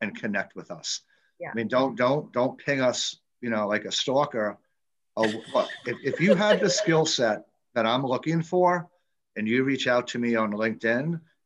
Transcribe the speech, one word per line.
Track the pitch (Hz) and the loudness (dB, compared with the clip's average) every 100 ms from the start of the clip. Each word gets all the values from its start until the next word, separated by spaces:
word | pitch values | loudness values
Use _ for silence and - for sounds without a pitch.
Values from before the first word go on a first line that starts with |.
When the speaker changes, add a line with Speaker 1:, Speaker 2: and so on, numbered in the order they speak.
Speaker 1:
and | 107 | -8
connect | - 113 101 95 95 | -6 -4 -4 -6 -10
with | 85 | -14
us. | 82 - - _ _ _ - | -12 -8 -8 _ _ _ -16
Speaker 2:
Yeah. | 170 | -10
Speaker 1:
I | |
mean, | 113 110 | -6 -2
don't, | 127 135 113 | 0 0 0
don't, | 127 147 - | 0 0 -2
don't | 123 131 131 | -2 -2 -2
ping | - 139 | -4 0
us, | 127 120 - - _ _ | 0 0 -4 -8 _ _
you | 120 | -4
know, | 110 104 | -2 0
like | 107 104 | -2 -4
a | |
stalker. | - - 135 143 120 107 - _ _ _ _ _ - | -6 -2 0 0 -2 -4 -6 _ _ _ _ _ -2
Oh, | 110 107 - | -2 -2 -4
look, | 123 - - - | -2 -2 -4 -10
if, | - | -6
if | 135 - | -4 0
you | 180 190 | 4 6
have | 208 190 | 6 6
the | 208 | 4
skill | - - 160 156 | 2 2 4 4
set | - 117 107 - _ _ 120 | 2 2 0 -6 _ _ 0
that | 110 | 2
I'm | 127 139 | 2 0
looking | 127 156 165 | -2 0 -2
for | 160 180 180 175 165 _ _ _ _ - | 0 2 2 2 -4 _ _ _ _ -6
and | 107 | 0
you | 123 | 2
reach | 131 131 131 | 2 0 0
out | 123 123 | 0 0
to | 123 | -2
me | 120 117 | 0 0
on | 110 | 0
LinkedIn, | 104 113 110 113 120 151 170 - _ | 0 -2 -2 0 0 0 -6 -8 _